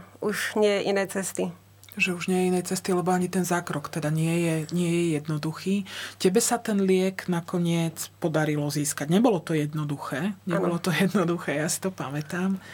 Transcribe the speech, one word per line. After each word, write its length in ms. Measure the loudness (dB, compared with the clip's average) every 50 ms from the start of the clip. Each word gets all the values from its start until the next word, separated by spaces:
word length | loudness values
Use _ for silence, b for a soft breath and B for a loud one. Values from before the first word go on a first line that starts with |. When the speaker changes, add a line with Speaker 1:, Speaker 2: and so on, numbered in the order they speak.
| -8 -12 -10 -6
Speaker 1:
už 340 | -4 -4 -2 -2 -4 -2 2
nie 160 | 4 4 4
je 140 | 4 2 2
inej 220 | 0 0 0 0 0
cesty. 320 | -2 -4 -4 -4 -4 -4 -4 -6 -6 -12 -20 -20 -20 -20 -20 -14 -4
Speaker 2:
Že 160 | -2 -2 -2
už 120 | -2 -2 0
nie 120 | 0 2 4
je 80 | 4 4
inej 140 | 2 0 0
cesty, 240 | -2 -4 -2 0 0
lebo 160 | 0 2 2 2
ani 180 | 2 2 2
ten 160 | 0 0 0
zákrok 440 | 2 2 0 0 0 -2 -4 -4 -6
teda 240 | -6 -6 -4 -2 0
nie 240 | 0 2 2 2 2 2
je, 140 | 2 2 0 0 -2 -2
nie 180 | 0 0 2 2
je 120 | 2 2 2 2 0
jednoduchý. 720 | 0 -2 -2 -4 -2 -2 -4 -6 -4 -2 0 0 0 -2 B B B B B B 0
Tebe 240 | 2 4 4 4
sa 160 | 2 2 0 -2
ten 160 | 0 0 0
liek 460 | 2 4 4 4 4 4 2 -2 -4 -4
nakoniec 840 | -2 -2 -2 -2 -2 -2 0 0 2 2 2 0 -2 -4 -6 -10 -12 -6 -4
podarilo 480 | -2 0 2 2 2 2 0 0 -2
získať. 400 | -2 -2 -2 -2 -2 -4 -4 0
Nebolo 320 | 2 4 6 6 4 4 2
to 160 | 0 0 0
jednoduché, 800 | 0 0 -2 -2 -4 -4 -4 -4 -6 -6 -6 -4 -2 -2 -4 -4 -6
nebolo 320 | -4 -2 -2 0 0 0 0
Speaker 1:
Áno. 80 | 0
Speaker 2:
to 80 | 0 0
jednoduché, 640 | 2 2 2 2 2 2 2 0 0 -2 -2 -4 -2
ja 160 | -2 -2 -2
si 80 | -2 -4
to 160 | -4 -6 -6
pamätám, 640 | -6 -8 -6 -6 -6 -6 -4 -4 -2 -2 -2 -2 -4 B B